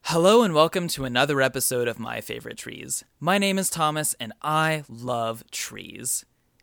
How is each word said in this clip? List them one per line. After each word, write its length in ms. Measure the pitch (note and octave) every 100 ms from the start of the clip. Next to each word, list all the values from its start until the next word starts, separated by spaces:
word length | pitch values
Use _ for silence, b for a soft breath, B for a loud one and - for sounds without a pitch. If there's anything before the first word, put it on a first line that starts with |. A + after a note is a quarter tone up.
Hello 380 | - E3 F3+ A3+
and 120 | A3
welcome 340 | D3+ E3 - E3+
to 160 | -
another 380 | C3 A#2+ C#3+ C#3
episode 460 | C3 C3 - B2 A#2+
of 100 | A2+
My 240 | A2+ A#2
Favorite 340 | - A#2 A#2 A2+
Trees. 480 | - - - - - _
My 160 | D#3 G3+
name 220 | G3 F#3+
is 100 | F#3
Thomas, 460 | E3 D3+ D3+ D3+ -
and 140 | A2+ -
I 440 | D3+ D#3 D#3+ D#3 C#3+
love 560 | A2+ B2 A#2+ A2+ A2+ -
trees. 760 | - - A2 - - A#2+ - - _ _ _